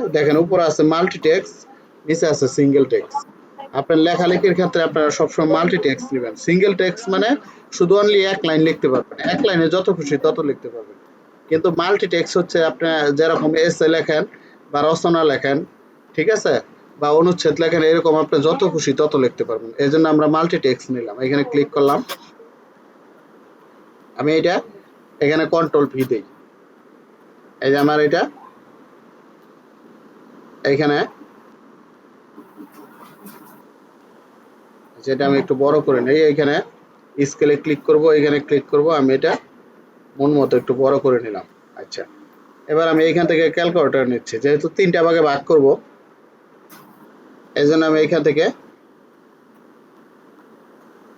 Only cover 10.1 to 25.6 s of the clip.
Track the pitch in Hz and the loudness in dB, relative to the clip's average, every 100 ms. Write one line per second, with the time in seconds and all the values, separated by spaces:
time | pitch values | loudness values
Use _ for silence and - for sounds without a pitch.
10.1 | 143 156 156 151 127 123 113 107 - - | -2 0 -2 -4 -6 -10 -16 -18 -20 -20
11.1 | _ _ _ - 160 180 170 175 202 190 | _ _ _ -4 -2 0 0 0 -2 -2
12.1 | 170 160 190 175 175 160 - 165 160 147 | -2 -2 -2 -2 0 0 -2 -4 0 0
13.1 | 143 160 160 156 160 170 170 160 165 151 | 0 0 0 0 0 0 2 2 2 0
14.1 | 156 208 - - - - 143 151 165 175 | -2 -4 -10 -20 -20 -8 -2 0 0 0
15.1 | 165 156 131 139 151 175 _ _ _ _ | 2 2 0 -2 -4 -4 _ _ _ _
16.1 | - 165 214 180 127 - - - - 147 | -4 0 0 0 -2 -4 -16 -20 -6 0
17.1 | 151 175 175 160 143 165 165 156 165 165 | 2 2 2 0 0 0 2 2 2 2
18.1 | 156 151 156 147 170 185 165 143 131 151 | 2 2 0 0 0 0 -2 -2 0 0
19.1 | 147 123 - 117 113 113 113 143 156 160 | 2 0 -2 -6 -6 -8 -4 0 2 2
20.1 | 151 151 156 170 175 135 127 - 127 117 | 2 2 0 0 -2 -2 -2 -4 -8 -8
21.1 | 107 131 143 143 147 143 - 139 147 - | -6 -4 -2 -2 -2 -2 0 0 0 -4
22.1 | - - - - - _ _ - - - | -14 -18 -20 -20 -20 _ _ -20 -20 -20
23.1 | - - - - - - - - - - | -20 -20 -20 -20 -20 -20 -20 -20 -20 -18
24.1 | - 139 160 165 196 - - - _ _ | -6 -2 0 0 -2 -6 -16 -20 _ _
25.1 | - 143 156 156 165 | -4 -2 0 0 0